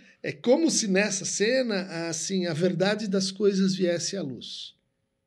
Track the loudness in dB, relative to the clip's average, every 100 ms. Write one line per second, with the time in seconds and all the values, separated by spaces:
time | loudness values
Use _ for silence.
0 | -20 _ -8 -4 2 4 4 0 2 2
1 | 2 0 -4 0 2 2 0 -2 -4 -6
2 | -6 -6 -4 -2 -2 0 0 2 0 0
3 | 0 0 -2 0 2 4 2 2 0 0
4 | -2 -4 -6 -8 -12 -14 -16 -18 _ _
5 | _ _